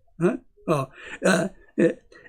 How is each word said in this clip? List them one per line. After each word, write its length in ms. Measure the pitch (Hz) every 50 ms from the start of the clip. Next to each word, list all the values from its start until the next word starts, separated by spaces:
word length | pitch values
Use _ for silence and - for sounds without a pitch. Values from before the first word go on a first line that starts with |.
| _ _ _ - 165
어? 500 | 196 262 - - _ _ _ - - 156
어, 160 | 143 135 - - - - - - - -
예, 240 | 185 190 175 165 190 - - - _ - -
예, 180 | - 147 - - _ _ - - -